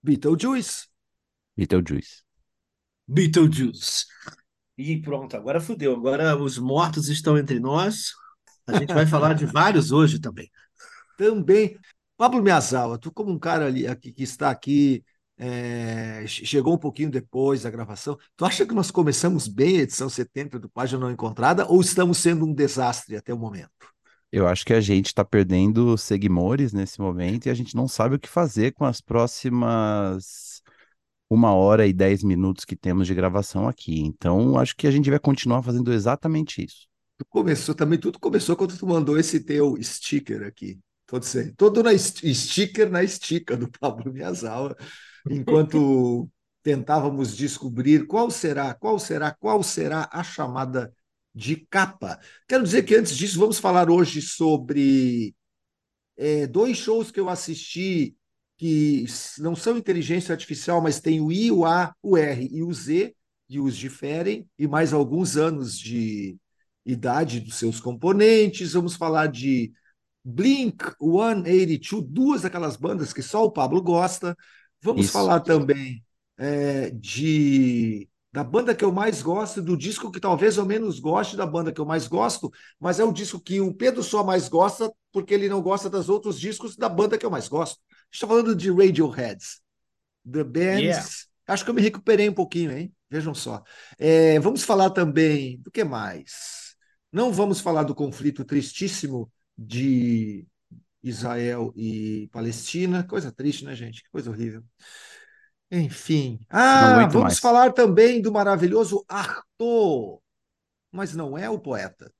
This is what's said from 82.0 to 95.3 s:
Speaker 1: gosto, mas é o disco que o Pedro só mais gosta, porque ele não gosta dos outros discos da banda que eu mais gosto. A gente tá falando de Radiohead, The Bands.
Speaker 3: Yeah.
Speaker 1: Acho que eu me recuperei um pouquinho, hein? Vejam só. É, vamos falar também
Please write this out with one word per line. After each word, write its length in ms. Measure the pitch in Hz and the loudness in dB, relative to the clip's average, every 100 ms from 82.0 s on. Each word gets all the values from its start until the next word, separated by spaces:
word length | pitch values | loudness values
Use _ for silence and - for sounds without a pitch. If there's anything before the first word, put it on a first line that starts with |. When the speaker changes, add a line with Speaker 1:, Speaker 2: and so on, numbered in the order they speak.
| 117 | -2
Speaker 1:
gosto, 440 | 175 233 - - _ - _ | -2 -2 -2 -10 _ -20 _
mas 220 | 175 180 | -4 0
é 60 | 226 | 0
o 80 | |
disco 260 | 165 202 180 | 0 -8 -12
que 220 | - 190 | -6 -2
o 120 | 190 | -2
Pedro 300 | - 247 240 | 0 -2 0
só 180 | 196 208 | -4 -2
mais 280 | 196 185 127 | 0 0 0
gosta, 420 | 160 196 202 220 - _ | 2 2 2 -8 -8 _
porque 200 | 196 190 | -8 -2
ele 140 | 202 196 | 0 0
não 140 | 196 | -2
gosta 280 | 175 196 196 | -2 -2 -2
dos 200 | 190 160 | -4 0
outros 280 | 202 208 147 | -2 -2 -6
discos 380 | 175 214 226 - | -8 -10 -12 -6
da 140 | 226 | -4
banda 280 | 170 208 220 | 0 0 0
que 80 | 233 | -4
eu 60 | |
mais 160 | 156 - | -6 -4
gosto. 320 | 147 160 - | -4 -6 -8
A 300 | _ _ _ | _ _ _
gente 100 | - | -10
tá 60 | 208 | 2
falando 280 | 233 240 196 | 2 4 0
de 140 | 185 | 2
Radiohead, 720 | 180 196 156 151 117 120 98 - - _ _ _ _ _ _ - | 6 6 6 0 0 -8 -8 -16 -20 _ _ _ _ _ _ -8
The 140 | 143 | -6
Bands. 380 | 139 135 180 190 | -4 -2 0 0
Speaker 3:
Yeah. 260 | 156 170 - - - _ - | 0 -2 -6 -16 -20 _ -6
Speaker 1:
Acho 160 | 196 | -4
que 60 | 214 | -2
eu 40 | 233 | 2
me 60 | |
recuperei 460 | 208 214 - 208 208 | 2 0 2 4 4
um 60 | |
pouquinho, 380 | 202 175 170 165 | 0 -4 -2 -4
hein? 220 | 131 180 _ _ | -4 -10 _ _
Vejam 240 | 151 151 | -8 -6
só. 300 | 147 - 110 _ - - - | -8 -10 -10 _ -20 -20 -2
É, 420 | 151 160 160 156 | 4 6 8 6
vamos 240 | 160 254 | 4 0
falar 260 | - 208 190 | 0 4 4
também 680 | 190 170 143 160 | 2 0 2 2